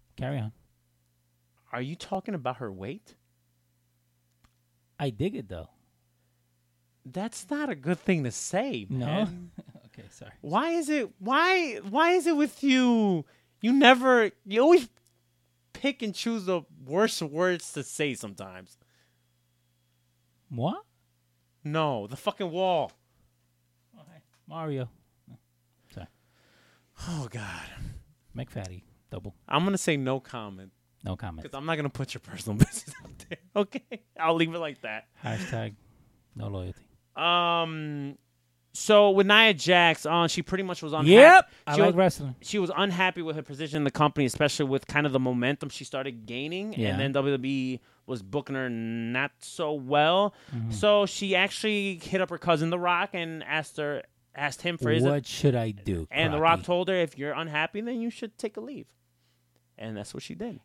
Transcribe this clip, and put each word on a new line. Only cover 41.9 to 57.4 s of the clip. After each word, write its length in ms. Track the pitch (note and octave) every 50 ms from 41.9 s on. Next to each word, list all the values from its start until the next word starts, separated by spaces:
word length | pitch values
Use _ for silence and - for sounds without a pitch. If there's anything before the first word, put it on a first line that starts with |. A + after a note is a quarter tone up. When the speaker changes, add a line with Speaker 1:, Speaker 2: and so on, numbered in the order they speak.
| E3
Speaker 1:
wrestling. 420 | F3+ F#3 F3 - - C#3+ C3+ B2 -
Speaker 2:
she 180 | - - G#3 G#3
was 120 | F3+ D#3+ C3
unhappy 460 | D#3 G3 G3+ F3 F3+ F#3+ F#3 - F3
with 160 | D#3+ D#3+ D3+
her 60 | D#3
position 340 | - - C#3 C3+ D#3 D3 D3
in 80 | D#3 D3
the 60 | C#3
company, 340 | - - D3+ D3 - D3 C3+
especially 400 | A#2+ - - D3+ C#3 - - D3
with 220 | C3 C3+ C3+ -
kind 180 | - - D3 D3+
of 80 | C#3+
the 80 | C3 C3
momentum 480 | C3 B2+ B2+ B2 A#2+ C3 C#3+ - D#3 C3+
she 160 | - - C#3
started 400 | - - C3+ C3+ C#3 A#2+ A2+ A2
gaining. 480 | A2+ A#2+ B2+ C#3+ D#3 F3 F#3+ G3+ A3
Speaker 1:
Yeah. 160 | G#3 B2 A2 G#2
Speaker 2:
And 60 | F#2 G2
then 120 | C#3 C#3
W 220 | C3+ C#3 C3+ C#3+ C#3
W 180 | C3 B2+ C3+ C#3
E 260 | C3+ B2+ C3 B2+ B2 - _ _ _ _
was 160 | - C3 A2
booking 340 | F#2+ F#2+ A#2+ D3 - - C#3
her 140 | C3 C3 B2
not 640 | A#2 A2+ A2+ A2+ A2+ A#2 A2+ A#2 B2 B2+ C#3 C#3 - _
so 340 | - - - - E3 D3+ D3+
well. 600 | C#3+ B2+ B2+ D3 D3 D3+ D#3+ F3 G3 G#3 G3 - - - - C3+
Speaker 1:
Mm-hmm. 140 | A#2 A2 A2+
Speaker 2:
So 340 | A2 G2+ G#3 G#3 G#3 G#3 G3+
she 320 | F#3+ - - G3+ F#3+ F#3+
actually 600 | F3+ F#3+ G3 - - - A3 G#3 G3+ G3 G3 F#3
hit 260 | D#3+ - - F#3 F#3
up 80 | F#3 -
her 80 | F3 -
cousin, 320 | - F3 E3 D3 D#3+ E3
The 80 | F3 F3
Rock, 320 | F3 F3 F3 E3+ G3 -
and 320 | - F3 E3 E3 D#3+ D#3 -
asked 320 | C3 D3+ D#3 D3+ - -
her, 280 | D#3 D3 D3 C#3+ - - _ _ _ _ _ -
asked 280 | C#3 C#3+ C#3+ - -
him 160 | - F3 E3+ D#3
for 120 | B2+ A2+
his 120 | A#2 A#2
Speaker 1:
What 240 | B2+ C#3 D3 C#3+ B2
should 280 | - - - - C#3+ B2
I 180 | A#2+ A2+ A2
do, 360 | G2+ - - A2 F#2 E2 D#2 -
Speaker 2:
And 220 | - C#3+ E3 D#3
The 80 | D3+ D3+
Rock 200 | D#3+ E3 E3+ F3
Speaker 1:
Crocky? 40 | E3+
Speaker 2:
told 240 | F3 F3 F3 F3+ F#3
her, 60 | F#3+
"If 240 | F3+ E3+ D3+ - C3+
you're 160 | C#3 D3+ C3
unhappy, 480 | D3